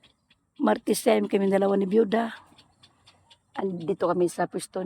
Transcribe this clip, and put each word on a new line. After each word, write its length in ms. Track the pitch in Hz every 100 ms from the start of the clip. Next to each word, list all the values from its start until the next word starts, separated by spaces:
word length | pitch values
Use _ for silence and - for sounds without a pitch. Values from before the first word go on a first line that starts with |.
| _ _ _ _ _ -
Martes 400 | 240 214 - 214
time 240 | 254 214 208
kami 240 | 202 196
dalawa 240 | 196 196
ni 160 | 196 196
Biyuda. 400 | 214 220 220 226 - - _ - _ - _ _ _ _ _ _ -
Andito 480 | 190 175 160 185 180
kami 240 | 180 175
sa 160 | - 175
pwesto 320 | 190 - 190